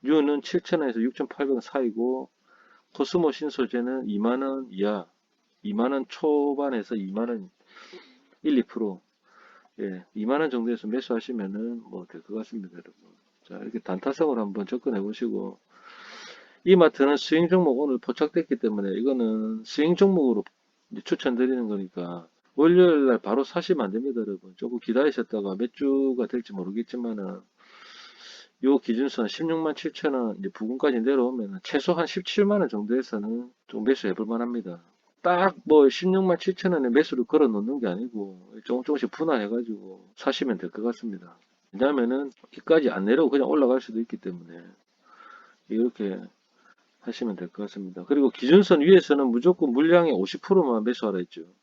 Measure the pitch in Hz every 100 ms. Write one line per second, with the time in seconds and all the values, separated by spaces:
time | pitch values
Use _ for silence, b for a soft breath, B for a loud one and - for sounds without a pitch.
0 | 127 156 143 147 - 180 - 175 139 113
1 | 117 - 139 - 139 131 - 139 123 113
2 | 120 131 131 _ b b b b b -
3 | 139 180 160 127 151 - 123 120 123 131
4 | 123 101 110 127 135 135 127 95 101 104
5 | 87 _ _ _ _ _ 104 101 120 139
6 | 131 - 156 147 143 139 143 123 101 113
7 | 95 98 120 117 92 _ B B B B
8 | B B B _ 156 135 117 - 107 92
9 | _ _ b b b b b - 104 92
10 | 92 107 107 139 156 127 113 117 107 123
11 | - 117 113 120 98 101 117 120 101 95
12 | 90 80 - 107 107 113 95 87 - _
13 | 90 _ _ _ _ 92 107 113 - 95
14 | 139 139 160 120 104 98 98 123 135 107
15 | 101 110 120 101 98 98 _ B B B
16 | B B B B B B 170 185 160 -
17 | 139 143 - 156 170 185 165 127 147 123
18 | - 123 151 170 165 127 113 104 98 95
19 | 127 131 113 110 110 110 113 - 151 170
20 | 196 185 135 107 - _ _ _ _ 110
21 | - 165 139 120 127 127 113 104 92 -
22 | 87 87 82 _ _ - 156 175 180 156
23 | 135 117 101 117 135 175 165 165 104 107
24 | 135 120 104 95 95 92 120 120 - 117
25 | 147 135 113 110 98 95 120 - 139 139
26 | 135 123 110 123 117 101 92 104 117 127
27 | 117 107 95 92 _ _ B B B B
28 | B B B B B _ 131 139 - 113
29 | 135 - 110 - 160 165 160 147 160 -
30 | 156 135 117 95 98 - 110 127 151 123
31 | 113 139 123 127 104 95 - 143 139 165
32 | 160 - 185 - 202 208 147 104 104 123
33 | 127 110 104 117 123 _ _ 110 107 135
34 | 107 92 110 117 120 120 98 87 _ _
35 | _ _ 175 175 190 185 - 156 139 -
36 | 180 190 185 170 - 185 190 170 127 120
37 | 156 127 117 156 139 104 107 139 113 90
38 | 123 113 98 92 95 110 - 123 127 147
39 | 120 - 160 135 104 117 117 104 95 95
40 | _ _ - 135 135 98 87 - 113 117
41 | 117 95 90 - _ _ _ 95 135 143
42 | 120 131 143 _ - - - 160 131 98
43 | 98 131 151 139 131 151 131 131 123 113
44 | 117 117 - 87 85 85 87 _ _ _
45 | B B B B B B _ 110 123 -
46 | 101 92 - _ _ b b b _ _
47 | - 117 120 92 87 - 104 - 95 90
48 | 90 143 135 - 123 180 202 165 151 190
49 | - 143 135 120 151 180 147 120 160 175
50 | 170 107 95 - - 190 147 113 107 123
51 | 110 95 87 - 82 _